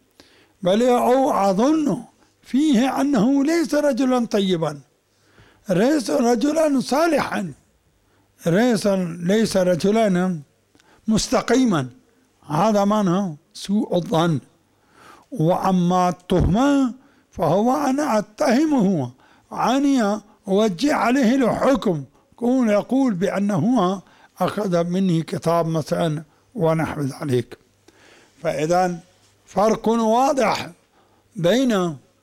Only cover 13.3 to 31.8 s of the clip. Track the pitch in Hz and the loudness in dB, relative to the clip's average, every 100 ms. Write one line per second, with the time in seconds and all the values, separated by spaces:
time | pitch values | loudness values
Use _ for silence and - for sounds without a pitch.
13.3 | 147 _ - - 208 285 180 160 160 170 | -8 _ -16 -4 -4 0 -2 0 0 0
14.3 | 143 - _ _ _ _ _ - - - | -2 -6 _ _ _ _ _ -20 -20 -16
15.3 | 247 160 180 190 185 175 180 180 175 - | -2 0 0 0 0 0 2 0 -2 -2
16.3 | 180 - 202 277 277 254 - _ _ _ | 0 2 2 2 2 0 -4 _ _ _
17.3 | - 160 180 233 285 277 269 294 220 - | -4 0 2 2 0 -2 -2 0 -2 -2
18.3 | - 294 240 311 277 190 175 123 - _ | -2 0 2 2 2 2 0 -2 -10 _
19.3 | _ - - 175 262 285 269 202 214 - | _ -16 -4 0 0 2 2 0 -2 -8
20.3 | _ - 190 220 170 285 294 208 262 226 | _ -4 0 0 0 -2 0 0 2 2
21.3 | 269 226 - 233 277 220 156 131 _ _ | 2 0 0 0 0 0 -4 -6 _ _
22.3 | - 233 262 226 202 - 262 262 180 185 | -6 -2 0 2 0 0 0 0 0 -2
23.3 | 196 202 196 190 254 180 190 - _ - | -2 -2 0 0 2 0 -2 -10 _ -20
24.3 | - 180 - 208 175 170 180 190 165 156 | -4 -4 -2 -2 -2 0 0 0 0 -2
25.3 | 170 170 170 165 160 - 175 170 151 156 | -6 -2 0 0 -4 -4 -2 -2 -4 -10
26.3 | _ _ 226 160 160 143 151 139 - 151 | _ _ -4 0 0 -2 -4 -6 -6 -4
27.3 | 123 120 - _ _ _ _ - - _ | -2 -4 -14 _ _ _ _ -20 -20 _
28.3 | _ 165 156 156 175 180 170 - _ _ | _ -6 -4 0 0 0 -4 -14 _ _
29.3 | _ _ 185 220 220 214 233 220 233 269 | _ _ 0 0 0 0 0 2 2 2
30.3 | 269 208 143 165 - _ _ _ _ _ | 0 0 -2 -8 -16 _ _ _ _ _
31.3 | 214 170 226 269 202 | -4 0 2 2 0